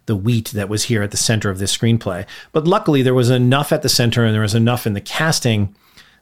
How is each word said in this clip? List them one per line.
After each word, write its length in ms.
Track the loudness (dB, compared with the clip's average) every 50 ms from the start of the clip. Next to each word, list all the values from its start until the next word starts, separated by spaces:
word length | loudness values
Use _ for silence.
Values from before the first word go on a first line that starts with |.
| _
the 100 | -4 -4
wheat 360 | -2 0 0 0 0 -2 -4
that 180 | -6 -6 -4 -4
was 140 | -2 -4 -2
here 180 | 0 0 0
at 100 | -2 -2
the 60 | -4 -2
center 320 | 0 0 0 0 0 -2
of 80 | -2 -2
this 180 | -4 -4 -2
screenplay. 500 | 0 2 2 2 2 0 -4 -8 -8 -10 -12 -16 -20 -12 -6
But 160 | -4 -2 0 2
luckily, 340 | 0 0 2 2 2 2
there 140 | 4 2 4
was 160 | 4 4 4
enough 420 | 4 4 4 4 2 2 0 0 -2
at 80 | -2
the 80 | 0 0
center 340 | 0 2 2 0 2 2 2
and 100 | 2 2
there 100 | 0 0
was 120 | 0 0
enough 300 | 2 2 2 0 0 -2 -4
in 60 | -4
the 80 | -4
casting 760 | -6 -6 -4 -2 -2 0 -2 0 0 0 0 0 0 -2 -4 _ _ _ _ -20 -20 _ _ _